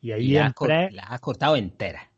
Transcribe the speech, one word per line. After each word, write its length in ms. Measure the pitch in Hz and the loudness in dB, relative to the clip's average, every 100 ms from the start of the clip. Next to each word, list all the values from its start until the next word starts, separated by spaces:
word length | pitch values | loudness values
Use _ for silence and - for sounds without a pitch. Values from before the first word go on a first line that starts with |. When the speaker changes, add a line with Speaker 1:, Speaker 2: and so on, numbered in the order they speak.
Speaker 1:
Y 100 | 120 | -6
ahí 140 | 110 123 | -2 2
Speaker 2:
Y 80 | |
la 80 | 143 | 4
Speaker 1:
en 40 | 135 | 4
Speaker 2:
has 60 | |
cor-, 140 | 127 139 | 0 0
Speaker 1:
Pret, 240 | 156 185 | 2 0
Speaker 2:
la 120 | 202 | -6
has 160 | - 123 | -12 -10
cortado 340 | - 123 143 151 | -8 -2 2 2
entera. 560 | 95 - 98 - - | 0 -6 -8 -8 -20